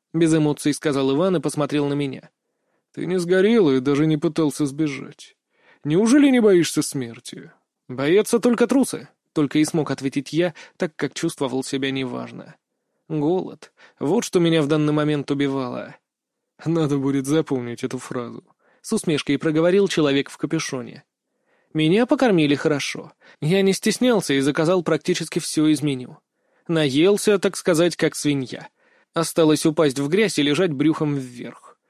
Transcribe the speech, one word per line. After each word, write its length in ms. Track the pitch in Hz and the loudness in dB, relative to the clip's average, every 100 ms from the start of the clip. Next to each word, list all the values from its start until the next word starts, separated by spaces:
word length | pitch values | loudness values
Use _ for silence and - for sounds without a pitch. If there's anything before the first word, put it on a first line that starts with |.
| _ | _
без 200 | 165 165 | 0 2
эмоций 400 | 160 151 139 151 | 4 2 0 -2
сказал 420 | 143 160 139 135 139 | -2 -2 0 0 0
Иван 220 | 190 180 | 0 0
и 20 | |
посмотрел 480 | 147 147 143 147 143 | -2 -4 -2 -2 -2
на 60 | |
меня. 360 | 143 143 131 - _ _ _ _ _ _ | -2 -6 -8 -16 _ _ _ _ _ _
«Ты 140 | - 165 | -10 -4
не 140 | 185 | -4
сгорел 500 | 175 185 196 233 170 | 0 2 4 6 4
и 100 | 131 | 4
даже 280 | 127 143 160 | 2 2 2
не 100 | 156 | 2
пытался 480 | 170 156 156 - 151 | 0 0 0 0 -4
сбежать. 720 | 139 156 135 - - - _ _ _ _ _ | -2 -4 -6 -14 -18 -20 _ _ _ _ _
Неужели 460 | 147 160 220 285 285 | -2 2 4 6 6
не 120 | 254 | 6
боишься 400 | 214 185 156 - | 6 4 4 -2
смерти?» 720 | 143 143 120 117 - - - _ _ _ - | -4 -6 -10 -12 -18 -18 -20 _ _ _ -14
«Боятся 520 | 127 139 190 208 240 | -4 2 2 2 2
только 260 | 247 233 233 | 2 2 2
трусы», — 440 | 262 254 - - _ _ | 2 0 -4 -14 _ _
только 260 | - 143 151 | -2 0 0
и 60 | 151 | 0
смог 260 | 165 139 | 0 -2
ответить 420 | 135 135 143 131 | -4 -4 -6 -4
я, 220 | 151 175 - - - | -2 -2 -4 -16 -8
так 180 | 175 - | -8 -4
как 180 | 147 | -8
чувствовал 500 | - 170 - 139 127 | -4 -6 -4 -4 -4
себя 280 | - 139 135 | -4 -4 -4
неважно. 640 | 135 131 123 120 - - - _ _ _ _ - | -4 -6 -8 -12 -14 -20 -20 _ _ _ _ -8
Голод. 640 | 156 147 185 - - - _ - _ | -4 -2 -2 -4 -12 -20 _ -20 _
Вот 240 | 135 180 | -2 -2
что 160 | - 185 | 0 0
меня 220 | 170 165 | 2 2
в 60 | 143 | 2
данный 260 | 156 151 | 2 2
момент 360 | 151 151 151 135 | 0 0 -2 -2
убивало. 640 | 139 143 135 127 123 120 - _ _ _ _ _ _ 151 | -2 -2 -2 -6 -8 -12 -16 _ _ _ _ _ _ -4
«Надо 320 | 165 156 143 | 0 0 0
будет 300 | 135 139 135 | 0 -2 0
запомнить 560 | 156 156 135 120 120 | -2 0 -4 -4 -8
эту 140 | 127 127 | -8 -8
фразу», — 460 | - 123 117 113 - _ _ _ | -8 -10 -10 -14 -20 _ _ _
с 100 | - | -6
усмешкой 440 | 220 - 147 - 139 | -4 0 -2 0 -2
проговорил 500 | 160 151 170 196 196 | 0 2 4 4 2
человек 440 | - 151 139 - | 2 2 2 -2
в 60 | - | -6
капюшоне. 640 | 147 160 - 131 113 113 _ _ _ _ _ _ _ | -4 -4 -4 -8 -10 -16 _ _ _ _ _ _ _
Меня 360 | 156 156 196 240 | 0 2 4 2
покормили 480 | 277 262 185 151 143 | 2 4 4 4 2
хорошо. 580 | 160 147 - - - _ _ _ | 0 -2 -4 -10 -14 _ _ _
Я 220 | 151 190 | 0 2
не 120 | 196 | 2
стеснялся 600 | 185 220 196 254 226 - | 2 -2 0 2 2 0
и 60 | 139 | 0
заказал 420 | 135 147 160 185 | 0 0 0 0
практически 560 | 165 160 - 180 160 180 | 0 -2 0 -2 -2 -6
всё 300 | - - 151 | -4 0 2
из 160 | 151 | 2
меню. 340 | 147 131 123 - _ _ _ _ - | 0 -4 -8 -18 _ _ _ _ -4
Наелся, 680 | 165 151 131 175 202 - 202 | 0 2 2 2 2 2 2
так 200 | 202 - | 0 -2
сказать, 380 | - 156 175 - | 0 2 2 0
как 200 | 156 - | -2 -2
свинья. 540 | 147 143 127 - - _ _ _ _ | -2 -2 -6 -12 -16 _ _ _ _
Осталось 540 | - 165 - 156 151 170 | -6 -2 2 4 4 2
упасть 320 | 151 156 131 | 2 0 0
в 80 | 143 | -2
грязь 300 | 180 214 - | 0 0 0
и 20 | |
лежать 320 | 143 147 190 | 0 0 0
брюхом 420 | 135 151 156 156 143 | 2 0 2 -2 -4
вверх. 640 | 127 120 120 - - _ _ | -6 -12 -16 -16 -20 _ _